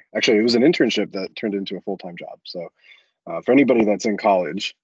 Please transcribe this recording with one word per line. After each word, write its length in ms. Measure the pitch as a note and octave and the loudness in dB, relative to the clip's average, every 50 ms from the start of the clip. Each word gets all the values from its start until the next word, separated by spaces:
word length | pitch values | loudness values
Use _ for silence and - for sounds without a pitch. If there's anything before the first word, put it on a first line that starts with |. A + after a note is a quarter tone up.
| - _ - | -18 _ -6
actually, 240 | A2 - C#3 A2+ G#2 | -2 2 2 4 4
it 40 | A2+ | 4
was 120 | A#2+ A#2 | 2 2
an 80 | A#2 B2+ | 4 4
internship 500 | B2+ A2+ - D3+ A2+ - G#2+ G2+ - - | 4 4 4 2 0 0 -2 -4 -4 -6
that 220 | G2 F#2+ F2 - | -8 -10 -10 -10
turned 180 | - - G#2+ G2+ | -8 -6 -6 -6
into 220 | G2 G2 - G2 | -6 -6 -8 -10
a 40 | F2 | -10
full-time 360 | - G2+ F#2+ - - F2+ F2 | -8 -10 -10 -10 -12 -14 -16
job. 220 | F2 D#2+ - - - _ | -16 -16 -16 -18 -18 _
So, 240 | - - F2+ E2+ D#2+ - _ _ _ - _ _ _ _ _ _ | -16 -14 -14 -14 -14 -16 _ _ _ -20 _ _ _ _ _ _
uh, 140 | F2 E2+ E2 - | -10 -10 -4 0
for 100 | - B2 | 2 4
anybody 320 | C#3 C#3 A#2+ B2+ A#2 A2 | 4 6 4 4 4 2
that's 220 | G#2 G2+ F#2 - | 2 0 0 -2
in 100 | A2+ G2+ | -4 -4
college, 580 | F#2+ - G#2+ G2 F#2 F2+ F2 F2+ G2+ - - - _ | 0 2 2 2 2 2 -2 -6 -8 -8 -10 -12 _